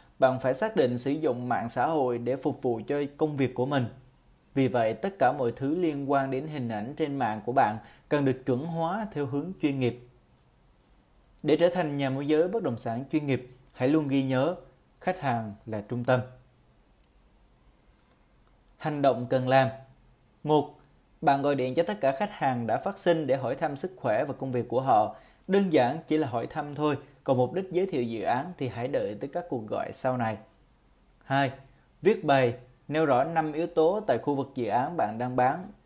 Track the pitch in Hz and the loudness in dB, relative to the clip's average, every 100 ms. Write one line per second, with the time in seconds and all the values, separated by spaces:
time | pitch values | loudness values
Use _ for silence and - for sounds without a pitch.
0 | _ - 131 127 131 131 220 202 127 120 | _ 2 2 4 0 0 0 2 2 0
1 | 135 156 156 123 123 110 117 - 139 160 | -2 0 -2 -2 -2 -4 -2 -2 0 0
2 | 127 120 120 135 151 120 127 113 104 143 | 0 -2 -2 -2 -2 -2 -2 -2 -2 -4
3 | 143 - 156 143 127 123 131 143 113 - | -4 -2 -2 0 -2 0 0 0 -2 -6
4 | - _ _ _ _ 139 131 120 113 107 | -20 _ _ _ _ 0 2 2 0 0
5 | 196 - 127 143 120 117 135 170 170 143 | -6 2 2 2 -2 -2 -2 0 0 -2
6 | 139 139 135 131 156 151 120 107 113 147 | 0 0 0 -2 -4 -6 -4 -4 -6 -4
7 | 151 139 117 110 113 135 113 110 - - | -4 -2 -2 -2 -2 2 2 0 -10 -20
8 | - 147 139 127 - 123 160 165 165 202 | -2 2 2 0 0 -2 -2 -4 -4 -4
9 | 208 147 143 143 170 185 151 139 123 117 | -6 -6 -4 -4 -6 -2 -2 0 0 -2
10 | - _ _ _ _ _ _ _ _ _ | -10 _ _ _ _ _ _ _ _ _
11 | _ _ _ _ 147 151 170 180 156 143 | _ _ _ _ 0 4 4 2 -2 -2
12 | 135 135 143 156 180 226 165 117 120 113 | -2 -2 2 2 2 0 -2 -4 -4 -6
13 | 139 156 147 123 - - _ - 127 156 | -2 -2 0 -2 -4 -20 _ -2 2 2
14 | 143 139 135 131 147 180 - _ _ _ | 2 0 2 2 0 -2 -10 _ _ _
15 | - - 139 120 110 101 - 107 104 120 | -6 -4 -2 -2 -4 -10 -8 -8 -6 -4
16 | 120 127 120 - - _ _ _ _ _ | 2 2 0 -12 -20 _ _ _ _ _
17 | _ _ _ _ _ _ _ _ _ _ | _ _ _ _ _ _ _ _ _ _
18 | _ _ _ _ _ _ _ _ 160 147 | _ _ _ _ _ _ _ _ -6 2
19 | 139 120 120 131 127 131 131 - - _ | 2 2 0 0 4 4 4 -2 -16 _
20 | _ _ _ _ 151 151 143 - _ _ | _ _ _ _ 2 2 2 -6 _ _
21 | _ _ 156 139 139 139 127 127 170 208 | _ _ 2 4 2 2 0 0 0 0
22 | 135 139 208 - 143 123 113 120 196 196 | 0 0 -2 -2 0 0 0 -2 -2 -2
23 | 180 165 143 131 120 139 156 143 185 - | 2 2 2 0 -2 -2 -4 -4 -8 -4
24 | 120 107 143 - 135 123 110 117 135 110 | 0 0 0 -4 -4 -4 -2 0 4 4
25 | 104 - - _ - 196 196 151 123 160 | 2 -2 -20 _ 0 2 4 4 4 0
26 | - 156 139 117 123 160 147 143 151 139 | -2 0 0 -2 -4 -6 -8 -2 0 0
27 | - - - 127 123 170 185 170 190 143 | -6 -6 0 2 2 -2 -4 -2 0 -2
28 | 117 113 90 120 165 175 131 120 127 135 | -2 -2 0 0 -2 -6 -6 -4 -4 -2
29 | 101 107 139 170 - 127 107 107 - - | -2 -6 -8 -8 -6 -6 -4 -6 -6 -4
30 | 131 127 113 107 - _ _ _ _ _ | -2 0 -2 -4 -10 _ _ _ _ _
31 | _ _ - 139 135 - - _ _ _ | _ _ -2 0 0 -4 -16 _ _ _
32 | 180 220 147 135 123 117 - _ - 151 | 2 2 4 4 4 0 -10 _ -4 0
33 | 156 123 156 165 156 151 175 - 160 208 | 4 4 2 0 -2 -2 -2 2 2 2
34 | 208 117 143 139 135 - 110 113 143 170 | 0 0 0 -2 -2 -4 0 0 0 0
35 | 107 113 123 127 123 165 - - | -2 -2 -2 2 2 0 -6 -18